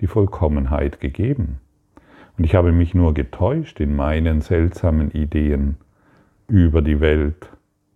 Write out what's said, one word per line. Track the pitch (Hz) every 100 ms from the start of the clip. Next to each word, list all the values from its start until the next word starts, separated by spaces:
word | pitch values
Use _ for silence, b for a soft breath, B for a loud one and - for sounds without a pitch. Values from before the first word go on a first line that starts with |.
die | 95
Vollkommenheit | 110 98 - 78 73 67 71 71 -
gegeben. | 67 67 117 139 71 64 - _ _ B B B B -
Und |
ich | 80
habe | 92 85
mich | 85 85
nur | 90 82
getäuscht | 73 69 - 120 160 151 -
in | 73 73
meinen | 71 78 80 78
seltsamen | - 85 85 - 85 78 73
Ideen | 78 73 78 73 71 71 71 b b b b b b -
über | 104 82 80
die | 78 73
Welt | 76 76 73 78 - - _ _ _